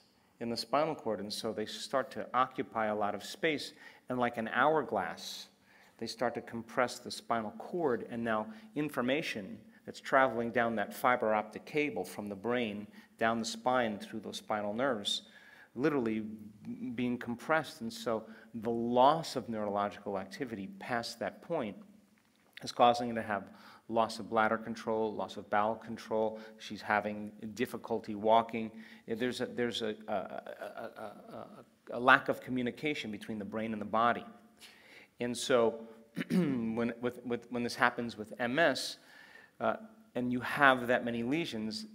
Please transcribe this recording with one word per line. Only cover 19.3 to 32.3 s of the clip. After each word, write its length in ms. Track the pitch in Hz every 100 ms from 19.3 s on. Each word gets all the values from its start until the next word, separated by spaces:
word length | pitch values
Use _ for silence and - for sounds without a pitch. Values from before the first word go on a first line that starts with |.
of 120 | 135 110
neurological 720 | 110 104 101 101 - 104 98
activity 500 | 98 - 131 104 98 -
past 400 | - 120 117 -
that 240 | 104 -
point 320 | - 165 151 - - - _ _ _ _ _ -
is 80 | 123
causing 380 | - 123 120 123
her 60 |
to 60 | 113
have 220 | 107 101 92 - - - -
loss 300 | 113 110 -
of 100 | 95
bladder 280 | 113 110 110
control, 560 | 110 110 117 110 110
loss 220 | 101 92
of 140 | - 95
bowel 260 | 104 107
control. 640 | 110 - 110 - 110 110 110 - -
She's 220 | - 104
having 520 | - 104 107 104 107 - 113
difficulty 600 | 104 120 113 - 113 110
walking. 560 | 101 107 113 113 117 110 - - -
There's 360 | - 110 123 117
a, 60 | 123
there's 340 | 107 120 101
a, 140 | 110 107 -
a, 60 |
a, 20 |
a, 1300 | 104 - - - - 101 - 113 - 107 - - 127 113 - - _ -
a, 0 |
a 60 | 120
lack 300 | 127 135
of 100 | 139